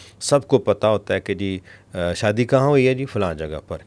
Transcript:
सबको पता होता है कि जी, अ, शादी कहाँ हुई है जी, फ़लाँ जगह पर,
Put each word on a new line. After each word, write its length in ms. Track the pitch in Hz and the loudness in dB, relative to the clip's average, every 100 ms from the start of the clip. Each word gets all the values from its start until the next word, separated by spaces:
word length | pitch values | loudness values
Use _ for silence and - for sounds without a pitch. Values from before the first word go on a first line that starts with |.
| - - | -20 -12
सबको 360 | - 143 - 131 | 0 0 4 2
पता 300 | - 98 107 | 2 0 2
होता 260 | 104 - | 0 -2
है 60 | 95 | -4
कि 160 | - 92 | -4 -4
जी, 260 | 98 92 - - _ 92 | -4 -6 -10 -20 _ -6
अ, 180 | 87 | -4
शादी 320 | 87 110 107 120 | 0 0 0 2
कहाँ 220 | 135 139 | 2 4
हुई 180 | 143 127 | 4 2
है 100 | 131 | 0
जी, 100 | 135 | -4
फ़लाँ 300 | 110 95 78 | -4 -4 -4
जगह 220 | 78 76 | -8 -10
पर, 200 | - 85 | -10 -12